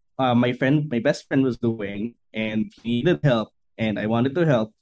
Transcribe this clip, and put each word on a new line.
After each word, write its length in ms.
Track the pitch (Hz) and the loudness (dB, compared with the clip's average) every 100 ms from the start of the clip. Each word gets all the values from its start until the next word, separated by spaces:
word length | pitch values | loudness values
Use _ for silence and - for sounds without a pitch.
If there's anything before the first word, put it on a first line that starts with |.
| _ - | _ -2
uh, 160 | 131 | 2
my 160 | 120 123 | 4 2
friend, 380 | 123 135 151 151 | 2 2 2 0
my 80 | 120 | -2
best 300 | 135 - - | 0 -2 -2
friend 160 | 139 | 0
was 160 | 135 117 | 0 0
doing, 580 | 117 110 98 101 117 - _ | -2 -2 -6 -6 -8 -10 _
and 380 | 110 110 110 104 - | -6 -4 -2 -4 -8
he 180 | 117 120 | -4 0
needed 200 | 160 165 | 0 2
help, 320 | 143 117 107 _ _ - | 2 0 -2 _ _ -6
and 160 | 110 | -4
I 160 | 104 107 | -2 -2
wanted 240 | 117 135 | 0 0
to 100 | 151 | 0
help 300 | 165 120 110 _ | 2 2 0 _